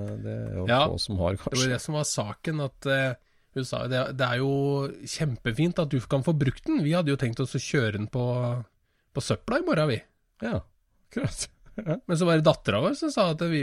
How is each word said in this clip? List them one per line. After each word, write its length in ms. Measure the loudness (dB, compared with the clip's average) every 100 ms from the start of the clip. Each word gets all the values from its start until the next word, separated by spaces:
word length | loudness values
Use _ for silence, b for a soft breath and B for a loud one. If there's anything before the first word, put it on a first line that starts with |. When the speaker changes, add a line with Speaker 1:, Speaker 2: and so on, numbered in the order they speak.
| -6 -6
Speaker 1:
det 160 | -6 -6
er 180 | -6
jo 140 | -4 2
Speaker 2:
Ja, 140 | 4
Speaker 1:
få 160 | 4 0
som 180 | -2 0
har, 160 | 0 0
kanskje. 200 | -2 0
Speaker 2:
det 80 |
var 100 | 0
det 80 | 0
som 140 | -2 -2
var 120 | -2
saken, 540 | -2 -4 -6 -4 -4
at, 260 | -4 -4 0
eh, 260 | 2 2 -2 _ _ _ -6
hun 100 | -4
sa, 200 | -4 -2
det, 160 | 0 0
det 160 | 0 0
er 140 | 2
jo 80 | 2 2 2 0 -2 -8
kjempefint 760 | -10 -4 -2 -2 -2 0 2 2
at 100 | 0
du 100 | 0
kan 200 | 0 0
få 120 | 2 2
brukt 320 | 2 -2 0
den. 160 | 0
Vi 80 | 2
hadde 160 | 2 2
jo 80 | 0
tenkt 220 | 0 -2
oss 160 | -2 -4
å 60 |
kjøre 340 | -2 2 2 0
den 140 | -2
på, 140 | -2 0 0 -2 -4 -6 _ _ _ _ -6
på 80 |
søpla 380 | -2 -2 0 0
i 40 | 2
morgen, 240 | 2 2
vi. 120 | 0 -4 _ _ -8
Speaker 1:
Ja, 200 | -4 -4 -6 _ _ _ _
akkurat. 360 | -4 -4 -4 -10
<laughs> 60 | _ -18 -10
Ja. 180 | -4 -4 -2
Speaker 2:
Men 120 | 2
så 80 | 4
var 140 | 6
det 20 |
datteren 400 | 6 4 2 2
vår 140 | 2 0
som 160 | -2
sa 140 | 2 2
at 140 | 2
vi 160 | 0 0